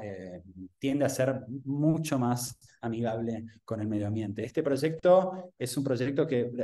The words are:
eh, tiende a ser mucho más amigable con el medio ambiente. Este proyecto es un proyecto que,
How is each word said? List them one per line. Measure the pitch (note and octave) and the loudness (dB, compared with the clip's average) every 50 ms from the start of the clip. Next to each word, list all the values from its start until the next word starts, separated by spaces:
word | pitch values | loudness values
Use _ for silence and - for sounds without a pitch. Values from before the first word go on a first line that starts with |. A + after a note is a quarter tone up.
| G#2+ | -8
eh, | G#2 G2 F#2 F#2 F#2 F2+ F2+ F#2 G2 F#2 F#2 F#2 - _ _ | -8 -10 -10 -10 -12 -12 -14 -16 -16 -16 -16 -16 -16 _ _
tiende | - C#3 C3+ C#3+ C#3 | -2 -2 0 2 2
a | A#2 | 2
ser | A#2 - B2+ C3 C3 B2+ - - C3 C#3 - | 2 2 2 0 0 -2 -4 -8 -10 -8 -6
mucho | C3+ C#3 C#3+ D3+ D#3+ D#3+ E3 D#3+ - C#3+ C3 | -4 0 2 4 4 4 2 2 0 0 2
más | B2 A#2+ B2 B2 - - - - - - _ _ | 2 2 0 0 -2 -6 -10 -14 -20 -20 _ _
amigable | - A#2 A2+ A#2 A#2 A2+ A2+ A#2 A#2 A#2 A2+ G#2+ A2+ - - - _ | -6 -4 -2 -2 0 0 0 -2 -2 -4 -4 -6 -8 -12 -16 -14 _
con | - A2+ G#2 | -6 -4 -4
el | G#2+ G#2+ | -2 -2
medio | G#2+ G#2 G#2 G#2 | -2 0 0 0
ambiente. | G#2+ A2 A2 G2 G2+ G#2+ A2 | -2 -2 -2 -4 -4 -6 -6
Este | A#2 - E3 | -4 -2 -2
proyecto | D3 C#3+ C#3 C3+ D3+ D#3+ D#3+ D#3+ - F3+ F3+ F#3+ F#3 F#3 - - - - - - | 0 2 2 2 0 0 0 2 6 8 8 8 6 4 -2 -8 -10 -12 -10 -6
es | B2 B2 - D3 | -6 -4 -2 -2
un | C3+ | 0
proyecto | C3 B2+ A#2 B2+ C#3 C#3 D3+ D3 - | 0 0 0 0 0 2 2 2 2
que, | C3+ A#2+ A#2 B2 B2 A#2+ | 2 0 0 0 -2 -4